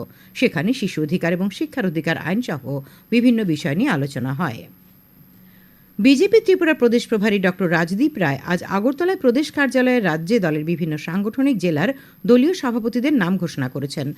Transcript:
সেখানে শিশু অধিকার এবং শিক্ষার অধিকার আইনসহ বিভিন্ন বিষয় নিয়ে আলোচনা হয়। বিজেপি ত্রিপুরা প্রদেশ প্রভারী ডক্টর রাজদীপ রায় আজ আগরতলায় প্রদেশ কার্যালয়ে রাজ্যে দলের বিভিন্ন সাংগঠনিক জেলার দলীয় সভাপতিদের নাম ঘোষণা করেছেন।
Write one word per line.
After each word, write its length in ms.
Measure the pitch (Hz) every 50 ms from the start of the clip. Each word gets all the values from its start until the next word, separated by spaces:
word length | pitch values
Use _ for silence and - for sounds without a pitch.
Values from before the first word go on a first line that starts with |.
| 117 - - - - - -
সেখানে 340 | - - 233 - - 143 202 262
শিশু 260 | - - 185 - - 156
অধিকার 280 | 151 160 180 - 165 180
এবং 160 | 170 190 202
শিক্ষার 380 | 190 - 330 302 - - 233 185
অধিকার 260 | 156 165 151 165 165 -
আইনসহ 440 | - - 180 220 247 - 180 143 - 123 139 139 139 - - - _ _
বিভিন্ন 280 | - 240 233 254 240 220 220
বিষয় 320 | 185 160 147 - 151 139 165
নিয়ে 160 | 240 302 214
আলোচনা 360 | 147 139 143 - 135 120 131 139
হয়। 280 | 135 180 156 113 110 - - - _ _ _ _ _ _ _ _ - - _ _ - - - - - - _ _ _ _ _ _ -
বিজেপি 400 | 202 254 277 254 339 403 466 453
ত্রিপুরা 340 | 440 - 381 370 359 320 311
প্রদেশ 280 | 311 247 240 214 240 -
প্রভারী 320 | - 240 220 190 226 202 202
ডক্টর 300 | 185 185 180 - 196 170
রাজদীপ 440 | 165 160 170 165 185 196 262 302 302 254
রায় 220 | 180 151 139 127 -
আজ 140 | 160 175 180 - - 180
আগরতলায় 460 | 196 208 254 294 285 349 349 381 370 -
প্রদেশ 220 | 262 233 254 311 294 -
কার্যালয়ে 480 | - 285 262 220 254 254 254 254 247
রাজ্যে 360 | 214 180 156 160 165 165 226 240
দলের 260 | 185 165 151 156 151
বিভিন্ন 300 | 160 175 147 170 160 151 151
সাংগঠনিক 580 | - - 165 190 202 214 226 - 269 277 277 196
জেলার 320 | 160 180 165 143 160 220 269 - - - - _ -
দলীয় 280 | 185 240 247 247 320 370
সভাপতিদের 600 | 370 - 254 226 247 214 233 - 247 226 285 311 262 180
নাম 100 | 165 190
ঘোষণা 320 | 185 175 160 - - 135 127
করেছেন। 380 | - 147 135 143 - - 151 147 143